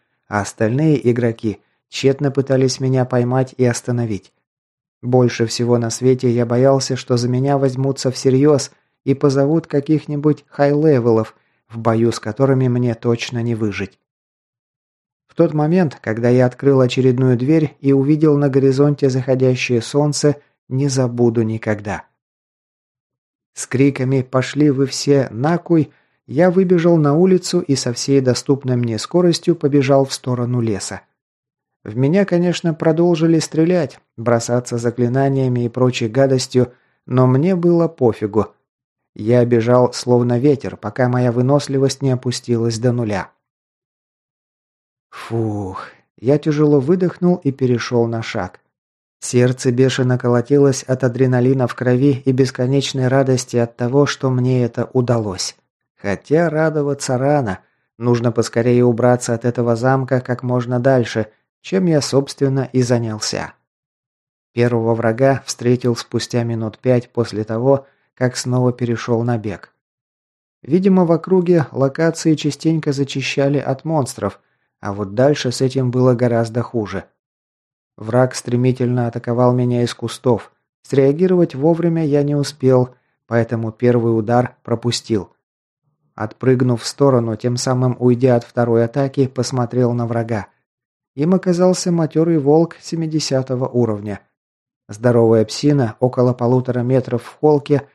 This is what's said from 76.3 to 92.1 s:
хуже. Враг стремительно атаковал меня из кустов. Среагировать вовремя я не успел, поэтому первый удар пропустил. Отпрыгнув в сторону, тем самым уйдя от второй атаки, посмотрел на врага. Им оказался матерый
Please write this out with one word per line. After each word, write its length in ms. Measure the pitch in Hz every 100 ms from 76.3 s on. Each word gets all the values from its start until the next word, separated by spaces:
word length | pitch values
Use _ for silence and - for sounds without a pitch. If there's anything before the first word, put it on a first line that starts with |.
| 117 113 117
хуже. 440 | 110 117 101 95 - _ _ _ _ _ _ _ _ _
Враг 360 | 110 123 127 -
стремительно 720 | - 123 127 123 123 123 117
атаковал 460 | 117 120 117 123
меня 300 | 123 123 120
из 100 | 120
кустов. 580 | - 117 - 131 107 - _ _ _
Среагировать 760 | - 131 135 151 185 185 170 131
вовремя 500 | 156 165 170 165 156
я 180 | 143
не 120 | 143 147
успел, 600 | 139 - 131 127 123 - _ _ _
поэтому 440 | 117 113 113 113
первый 460 | - 120 120 117 113
удар 380 | 107 120 123 -
пропустил. 680 | - 117 123 - - 107 85 _ _ _ _ _ _ _ _ -
Отпрыгнув 640 | 107 - 127 123 123 117
в 60 | -
сторону, 480 | - 139 127 117 107
тем 220 | 123 123
самым 380 | 135 127 127 120
уйдя 360 | 123 120 131 120
от 80 |
второй 420 | - - 120 117 113
атаки, 420 | 143 139 139 131
посмотрел 640 | 127 117 127 117 123 123
на 120 | 120 117
врага. 420 | 117 110 110 92 _ _ _ _ _ _ 135
Им 180 | 156
оказался 580 | 185 185 175 185 180 185
матерый 480 | 170 151